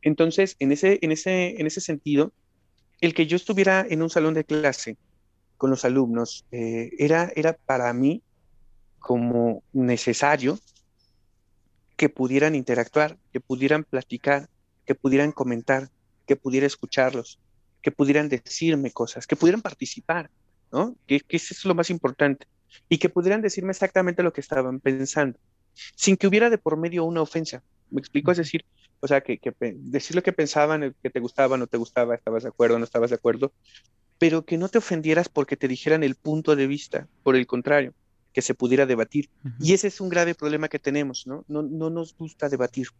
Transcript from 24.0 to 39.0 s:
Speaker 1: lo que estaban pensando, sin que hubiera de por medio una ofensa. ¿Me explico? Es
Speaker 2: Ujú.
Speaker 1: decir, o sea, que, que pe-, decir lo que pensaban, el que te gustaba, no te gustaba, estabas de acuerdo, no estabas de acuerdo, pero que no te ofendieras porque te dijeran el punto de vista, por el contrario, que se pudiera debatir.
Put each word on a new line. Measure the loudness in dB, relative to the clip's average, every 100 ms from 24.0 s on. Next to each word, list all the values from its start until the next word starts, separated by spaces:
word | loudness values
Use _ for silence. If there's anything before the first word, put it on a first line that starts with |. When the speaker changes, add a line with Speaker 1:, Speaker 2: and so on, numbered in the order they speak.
| 0 0
Speaker 1:
lo | -2
que | -2
estaban | -4 -2 -2 -2
pensando, | -2 0 -2 0 -2 -2 _ _ _ _ -20 -2
sin | 2 4
que | 4
hubiera | 4 4
de | 2
por | 0 -2
medio | -4 -2 -2
una | -2
ofensa. | -2 -4 -6 -10 _ _ _
¿Me | -8
explico? | -4 -2 0
Es | 0
Speaker 2:
Ujú. | 0
Speaker 1:
decir, | -6 -10 _ _ _
o | 0
sea, | 0
que, | 0 -6
que | -6
pe-, | -6 -8 -8
decir | -6 -6 -2 -2
lo |
que | -2
pensaban, | 0 0 2 2 2
el | -2 -6
que | -6
te | -6
gustaba, | -6 2 2 2
no | -2
te | -4
gustaba, | -4 -2 0 -2
estabas | -2 -4
de | -6
acuerdo, | 2 2 4
no | 0
estabas | 0 0
de | 0
acuerdo, | 0 0 -2 _ _ -20 _ _ _ _
pero | 2 2 -2
que | -4
no | 0
te | 0
ofendieras | 0 -4 2 2 2
porque | -2 -2 -2
te | -4
dijeran | -4 0 2
el | 2 -2
punto | -4 -4 2 2
de | 2
vista, | -2 -6 -8 -8 _
por | 2 2
el | 2
contrario, | -4 2 0 0 -8 _ _ _
que | -4
se | -2 -2
pudiera | 2 4 4
debatir. | 2